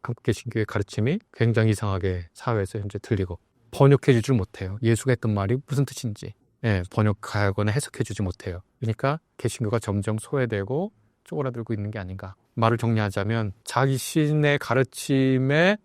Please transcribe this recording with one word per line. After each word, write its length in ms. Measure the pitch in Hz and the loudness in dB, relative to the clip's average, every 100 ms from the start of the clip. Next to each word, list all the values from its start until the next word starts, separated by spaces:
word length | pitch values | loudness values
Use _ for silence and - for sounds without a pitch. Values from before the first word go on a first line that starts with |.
한국 200 | - 120 | -6 -4
개신교의 420 | - 113 120 113 107 | -2 -2 -2 -4 -2
가르침이 520 | - 104 - 110 196 _ | -2 -4 -2 -2 -2 _
굉장히 380 | - 117 113 110 | -2 2 4 4
이상하게 580 | 104 107 95 95 90 87 | 2 0 -2 -2 -4 -8
사회에서 460 | - - 113 95 110 | -8 -4 -2 -2 -6
현재 180 | 101 101 | -8 -8
들리고, 400 | - 104 92 90 _ _ _ | -2 -2 -2 -6 _ _ _
번역해주질 640 | - 139 143 - 120 107 | 4 6 6 6 4 4
못해요. 440 | 127 - - 95 101 | 0 0 -6 -8 -2
예수가 300 | 113 117 131 | 2 2 2
했던 220 | 123 113 | 0 2
말이 220 | 104 98 127 - | 0 0 -2 -2
무슨 180 | 139 | -2
뜻인지, 480 | 139 - 120 104 101 - _ _ | -2 -4 -8 -8 -12 -16 _ _
예, 180 | 120 101 90 | 0 0 0
번역하거나 800 | - 107 101 - 107 101 95 104 | 2 2 2 -4 0 0 0 0
해석해주지 500 | 110 - - - 104 | 0 -4 -6 -6 -2
못해요. 400 | 98 - - 90 - _ | -4 -4 -8 -10 -14 _
그러니까 380 | 113 110 139 156 _ _ | -4 -2 -2 -2 _ _
개신교가 400 | 117 - 107 117 | -4 -2 -2 -2
점점 380 | - 101 98 107 | 0 -2 0 -4
소외되고 760 | - 143 123 107 98 135 202 _ _ _ | -4 -2 -2 -2 -2 -4 -4 _ _ _
쪼그라들고 500 | - 156 131 120 113 | -10 -6 -6 -6 -6
있는 160 | 110 101 | -4 -4
게 80 | 104 | -6
아닌가. 380 | 92 92 95 - _ | -10 -10 -12 -16 _
말을 240 | - 113 117 | 0 2 2
정리하자면, 760 | 117 113 104 101 98 113 104 - | 2 2 0 -2 -2 -2 -2 -6
자기 320 | - - 135 131 | -4 0 2 0
신의 600 | - 160 151 151 147 147 | -2 0 2 2 2 0
가르침의 1160 | - 120 131 - - 135 131 131 131 147 180 208 | 0 0 0 -4 -2 2 4 2 2 4 4 2